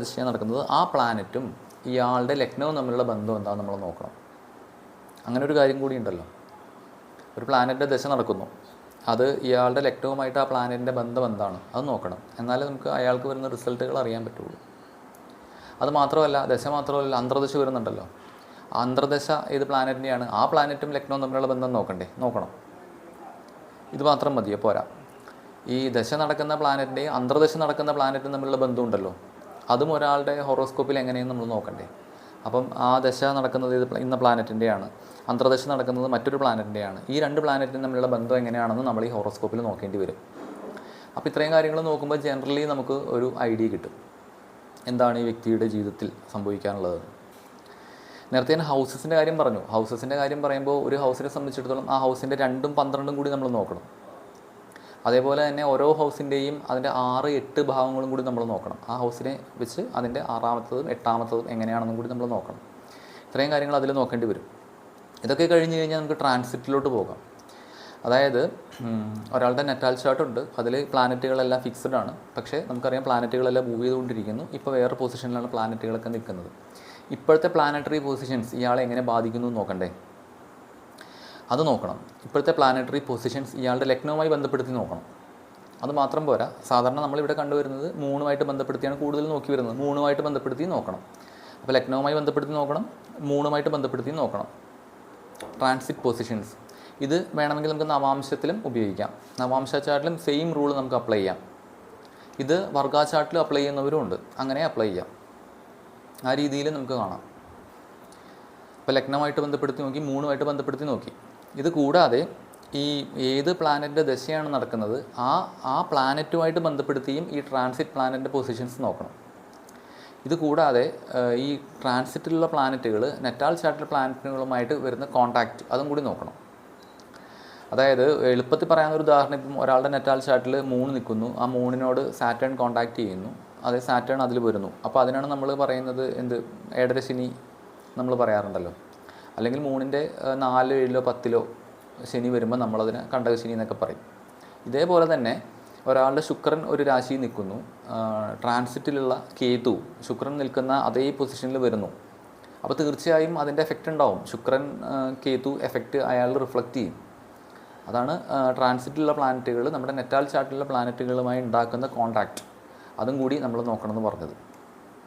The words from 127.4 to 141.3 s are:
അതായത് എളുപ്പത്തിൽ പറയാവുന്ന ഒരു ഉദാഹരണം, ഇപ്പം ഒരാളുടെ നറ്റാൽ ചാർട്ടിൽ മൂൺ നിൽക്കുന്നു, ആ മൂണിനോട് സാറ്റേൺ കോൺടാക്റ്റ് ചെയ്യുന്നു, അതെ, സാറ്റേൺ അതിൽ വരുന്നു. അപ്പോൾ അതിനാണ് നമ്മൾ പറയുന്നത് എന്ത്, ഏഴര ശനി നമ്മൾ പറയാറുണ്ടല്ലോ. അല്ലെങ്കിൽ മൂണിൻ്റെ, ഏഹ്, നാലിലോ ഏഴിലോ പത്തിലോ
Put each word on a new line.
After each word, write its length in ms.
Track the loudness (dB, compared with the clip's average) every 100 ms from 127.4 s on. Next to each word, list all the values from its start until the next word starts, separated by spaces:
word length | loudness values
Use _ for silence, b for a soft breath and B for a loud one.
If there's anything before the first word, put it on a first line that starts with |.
| B B B
അതായത് 340 | 2 4 6 6 4 4
എളുപ്പത്തിൽ 340 | 4 2 0 4
പറയാവുന്ന 280 | 4 4 2
ഒരു 80 |
ഉദാഹരണം, 340 | 6 6 6 0
ഇപ്പം 200 | -6 -2
ഒരാളുടെ 280 | 4 4 4
നറ്റാൽ 300 | 2 2 2
ചാർട്ടിൽ 420 | 4 2 4 0
മൂൺ 320 | 0 0 0
നിൽക്കുന്നു, 460 | -2 -2 -2 -2 -2
ആ 60 | 0
മൂണിനോട് 640 | 0 0 0 0 0 0
സാറ്റേൺ 440 | -2 -2 0 -2 0
കോൺടാക്റ്റ് 400 | 0 0 -2 -2
ചെയ്യുന്നു, 360 | -4 -4 -8 -12 -16 -6
അതെ, 160 | -2 -2
സാറ്റേൺ 420 | 2 0 2 0
അതിൽ 180 | 2 2
വരുന്നു. 320 | 2 0 -4 -8 0
അപ്പോൾ 140 | 2
അതിനാണ് 260 | 4 2 -2
നമ്മൾ 280 | -2 -2 0
പറയുന്നത് 640 | 0 0 -4 -4 -4 -4
എന്ത്, 260 | -4 -4 -6 -14 -8 0
ഏഴര 240 | 2 2
ശനി 340 | -2 -4 -6 -8 -18 -20 -20 -20 -14 -6
നമ്മൾ 180 | 0 2
പറയാറുണ്ടല്ലോ. 580 | 4 2 0 -4 -6 -10 -18 -20 B B B -4
അല്ലെങ്കിൽ 220 | -2 -2
മൂണിൻ്റെ, 560 | -2 -2 -2 -2 -2 -4
ഏഹ്, 200 | -4 0
നാലിലോ 340 | 2 4 4 4
ഏഴിലോ 260 | 4 2
പത്തിലോ 460 | 2 0 2